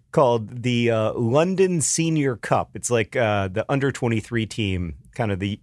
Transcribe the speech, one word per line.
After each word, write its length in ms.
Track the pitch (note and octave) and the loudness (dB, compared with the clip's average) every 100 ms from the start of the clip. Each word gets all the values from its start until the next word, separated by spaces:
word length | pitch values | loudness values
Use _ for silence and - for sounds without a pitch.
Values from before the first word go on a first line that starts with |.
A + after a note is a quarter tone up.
| _ | _
called 520 | - C3 A#2 G#2+ B2 | 2 4 2 -2 -6
the, 280 | B2 A#2+ A#2 | 0 2 2
uh, 220 | A2+ A2 | 2 0
London 680 | - A#2 C3+ F3 F#3 F#3 F3 | 0 2 2 2 2 2 2
Senior 540 | - - E3 D#3+ C3+ A#2 | -2 0 0 0 0 -2
Cup. 340 | - B2 E2 | 0 0 0
It's 160 | G#2 - | -6 -2
like, 240 | A#2+ G#2+ | 0 0
uh, 340 | C#3 A2+ G#2 G2 | 0 0 2 0
the 160 | F#2+ G#2+ | -2 -2
under 240 | C#3 C3+ | 0 0
twenty-three 540 | - A#2+ A2+ - A#2 G#2+ | 0 0 -2 -2 -4 -4
team, 480 | - G#2 F#2 F2 D2 - | -2 -2 -2 -4 -8 -12
kind 160 | - A2 | -4 -2
of 80 | F#2+ | -2
the, 220 | G2+ G#2+ | -4 -6